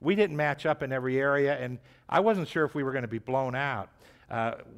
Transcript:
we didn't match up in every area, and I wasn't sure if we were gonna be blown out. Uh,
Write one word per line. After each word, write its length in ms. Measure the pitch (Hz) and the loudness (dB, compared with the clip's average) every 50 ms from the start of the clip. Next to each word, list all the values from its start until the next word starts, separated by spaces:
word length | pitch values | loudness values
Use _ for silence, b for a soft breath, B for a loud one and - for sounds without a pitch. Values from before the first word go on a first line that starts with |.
we 160 | - 147 196 | 0 2 4
didn't 200 | 202 208 190 151 | 4 4 2 2
match 300 | 147 151 147 143 143 - | 0 0 0 0 0 0
up 160 | 160 151 - 151 | 0 0 0 -2
in 100 | 131 135 | -4 -2
every 280 | 131 127 131 131 131 | -2 -2 0 0 2
area, 360 | 135 139 139 143 139 139 143 131 | 2 2 2 4 2 2 2 0
and 180 | 127 123 123 120 b b b b b b | -4 -8 -8 -10 b b b b b b
I 100 | - 165 | 2 2
wasn't 300 | 196 220 226 196 165 - | 4 4 2 2 0 -2
sure 160 | - 170 156 | 0 0 0
if 100 | 143 - | 0 0
we 80 | 147 139 | -2 -2
were 80 | 135 | -2
gonna 160 | 131 135 123 | -2 -2 -4
be 140 | 110 113 113 | -4 -6 -6
blown 340 | 104 - 127 135 135 127 123 | -4 -2 -2 0 0 0 -2
out. 340 | 127 143 143 131 107 98 - _ _ b b b b b b | -2 -2 -2 -2 -4 -6 -10 _ _ b b b b b b
Uh, 260 | - 117 113 117 113 - - - - | -4 -2 -2 -2 -4 -6 -10 -16 -14